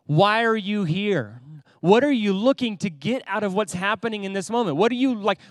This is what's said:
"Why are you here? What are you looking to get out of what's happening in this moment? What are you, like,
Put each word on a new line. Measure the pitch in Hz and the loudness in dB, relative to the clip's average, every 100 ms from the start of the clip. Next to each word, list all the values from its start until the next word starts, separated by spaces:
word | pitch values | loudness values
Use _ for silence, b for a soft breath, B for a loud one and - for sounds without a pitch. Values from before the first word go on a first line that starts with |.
| b | b
"Why | 151 202 220 | 4 4 4
are | 233 220 | 2 0
you | 190 208 | -2 -2
here? | 165 180 208 175 104 120 139 151 - b | -2 -2 0 -2 -2 -10 -20 -20 -20 b
What | 165 220 | 4 4
are | 285 | 4
you | 254 208 | 2 0
looking | 190 247 269 240 190 | 0 2 0 -2 -4
to | 160 | -8
get | 143 165 254 - | -6 -4 -4 -4
out | 208 | -4
of | 208 | -2
what's | 185 214 | -2 -2
happening | 180 196 214 226 214 | -2 -4 -2 -4 -6
in | 196 | -6
this | 196 190 | -6 -4
moment? | 233 208 143 | -2 0 2
What | 226 | 2
are | |
you, | 247 262 | 2 0
like, | 220 202 196 B | 0 -2 -2 B